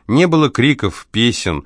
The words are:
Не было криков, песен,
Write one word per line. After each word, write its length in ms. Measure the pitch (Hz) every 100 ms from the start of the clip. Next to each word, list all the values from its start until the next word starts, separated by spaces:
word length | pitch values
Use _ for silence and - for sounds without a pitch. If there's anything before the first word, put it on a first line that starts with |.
| -
Не 180 | 123 180
было 240 | 160 151
криков, 560 | - 131 143 98 - -
песен, 520 | 107 117 110 - 78